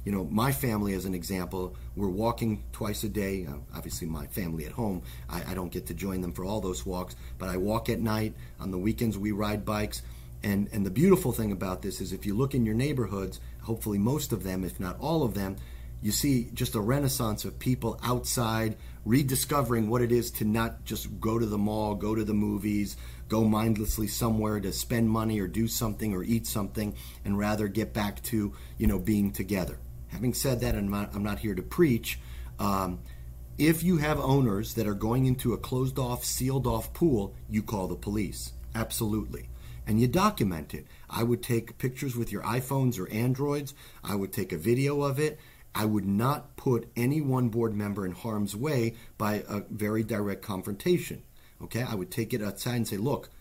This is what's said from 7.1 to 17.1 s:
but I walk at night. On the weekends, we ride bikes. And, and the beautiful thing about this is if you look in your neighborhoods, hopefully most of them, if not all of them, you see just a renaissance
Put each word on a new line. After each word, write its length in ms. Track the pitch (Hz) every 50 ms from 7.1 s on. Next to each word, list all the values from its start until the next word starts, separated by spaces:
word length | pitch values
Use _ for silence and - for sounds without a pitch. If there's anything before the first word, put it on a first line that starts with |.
| - - - - -
but 120 | - 92 92
I 80 | 90
walk 320 | 95 92 104 110 117 - -
at 100 | 117 -
night. 340 | 104 110 107 110 110 110 - - - - - -
On 120 | - 98
the 80 | 92 90
weekends, 380 | 92 110 113 - 123 113 101
we 140 | 98 101 107
ride 320 | 104 95 104 104 107 104 95
bikes. 380 | 107 107 104 107 101 - - - - - - - - - - -
And, 260 | 104 101 98 101 - -
and 100 | 107 98
the 60 | 95
beautiful 420 | 90 113 165 196 185 180 - 127
thing 200 | 110 - 113 104
about 320 | 98 85 98 92 92 90 -
this 180 | 98 90 -
is 120 | 98 87 95
if 120 | 95 -
you 80 | 104 98
look 220 | 110 139 139 143
in 100 | 131 113
your 80 | 110 107
neighborhoods, 640 | 113 131 147 151 127 113 104 101 98 95 92 92 - - - - -
hopefully 380 | - - 113 113 - 110 104 101
most 320 | 98 120 143 156 139 -
of 120 | 117 95 87
them, 200 | 92 92 92 92
if 160 | 85 - -
not 200 | 98 90 87 -
all 240 | - 147 165 160 143
of 120 | 113 92
them, 220 | 101 98 95 98 - - - - - - - - -
you 100 | - 104
see 380 | 104 - - 143 135 123 113 - -
just 180 | - 127 - -
a 80 | 113
renaissance 640 | 101 110 131 143 143 131